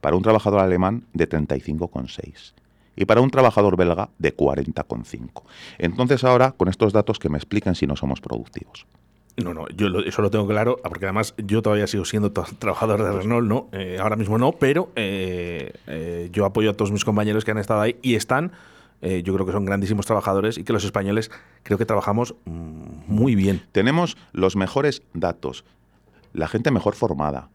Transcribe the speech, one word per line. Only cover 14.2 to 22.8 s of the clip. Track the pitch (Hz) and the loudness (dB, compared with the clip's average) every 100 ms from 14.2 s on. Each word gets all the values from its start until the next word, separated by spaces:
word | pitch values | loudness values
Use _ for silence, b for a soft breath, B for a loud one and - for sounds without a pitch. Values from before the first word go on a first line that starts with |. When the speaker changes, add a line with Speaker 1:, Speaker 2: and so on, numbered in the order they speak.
| 104 110 | 0 2
Speaker 2:
no, | 127 | 0
pero, | - 135 147 180 - | 2 2 2 -2 -4
eh, | 101 98 92 90 87 85 55 - - | -4 -4 -4 -6 -6 -8 -12 -14 -12
eh, | 78 85 85 87 | -10 -8 -8 -4
yo | 95 98 | 0 0
apoyo | 107 107 | 2 0
a | |
todos | 101 101 | 2 0
mis | 104 - | 0 0
compañeros | 107 107 107 107 | 0 2 0 0
que | |
han | 107 | -4
estado | 101 107 | 0 0
ahí | 110 - | 0 0
y | 127 120 | 0 0
están, | - 131 175 B B B B _ | 2 -2 -2 B B B B _
eh, | 90 92 | -4 -2
yo | 87 95 | -2 -2
creo | 92 | 0
que | |
son | 101 98 | -2 0
grandísimos | 101 98 104 98 | -2 0 -2 0
trabajadores | 104 98 98 107 113 | 0 2 0 0 -4
y | |
que | 104 | -2
los | 113 | -2
españoles | 98 110 98 107 110 B B B | 0 -2 0 -2 -4 B B B
creo | - 101 | -4 -2
que | 113 | 2
trabajamos, | 107 104 104 120 - - | 0 2 0 -2 -6 -12
mm, | 85 82 78 | -12 -10 -14